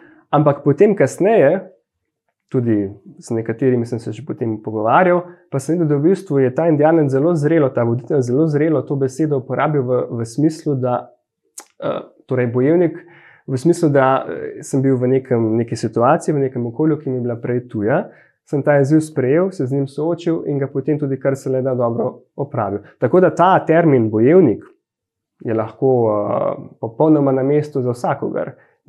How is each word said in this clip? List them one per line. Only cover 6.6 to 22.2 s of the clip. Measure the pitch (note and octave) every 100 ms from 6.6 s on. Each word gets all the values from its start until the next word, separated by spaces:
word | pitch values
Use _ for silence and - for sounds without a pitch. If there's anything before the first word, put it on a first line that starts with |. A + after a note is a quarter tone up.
| E3
Indijanec | D3+ D3+ E3 C#3+
zelo | C3 D#3 E3+
zrelo, | D3 E3 C3+
ta | C3
voditelj | A#2 A#2+ - D3
zelo | A#2+ B2+ D#3+
zrelo | D3 D#3 D3
to | B2+ C#3+
besedo | C3+ - D#3 C#3+
uporabil | A#2+ B2+ C#3+ D3+ B2
v, | B2 -
v | A#2+ A2+
smislu, | - D#3 D#3 - C3+
da, | B2 B2 - _ _ _ _ - - _
eh, | - - - _ _
torej | B2+ B2
bojevnik, | B2 C3 F3 E3+ D#3+ - - - _ -
v | C3
smislu, | D#3+ E3+ E3
da, | C#3 C3 C3 -
eh, | D#2+ - - C#3
sem | C#3
bil | C3+ C3
v | B2+
nekem, | C3 C3 A#2+ A2+ A2
neki | A#2 A#2+
situaciji, | A#2 A2+ A#2+ E3+ F3+
v | D3+ C3+
nekem | C3 A#2+
okolju, | A2+ D#3 D3
ki | C#3
mi | B2+
je |
bila | A#2+ A#2
prej | B2 B2 B2
tuja, | A2 G2+ D3 A3+ - _ _ _
sem | D3 C#3
ta | C#3+
izziv | C3+ D#3 D#3
sprejel, | - B2 D3+ F#3+
se | F#3 B2+
z |
njim | C#3 C#3
soočil | - D#3 E3+ E3+ E3 -
in | C#3+
ga | C3+
potem | C#3 C3+ D3
tudi | C#3+ C3
kar | C#3 C3+
se | C3+
le | C3
da | C3 B2+
dobro | A#2+ A2+ A3 -